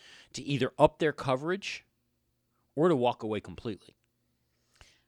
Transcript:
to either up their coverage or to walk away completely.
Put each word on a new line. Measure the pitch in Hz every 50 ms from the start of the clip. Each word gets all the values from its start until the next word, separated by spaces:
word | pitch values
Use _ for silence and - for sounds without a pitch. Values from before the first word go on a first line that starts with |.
| - - - - - _
to | - -
either | - 135 143 127 127 - - -
up | 143 151 - -
their | 165 151
coverage | - - - 135 131 131 147 165 185 208 - - - - - _ _ _ _ _ _ _ _ _ _ _ _ _ _ _ _ _ - 139
or | 156 180
to | 165
walk | 131 120 120 117 - -
away | 107 107 104
completely. | - - 87 - - 120 101 - - - - _ _ _ _ _ _ _ _ _ _ _ _ _ _ _ _ _ - _ _ _ _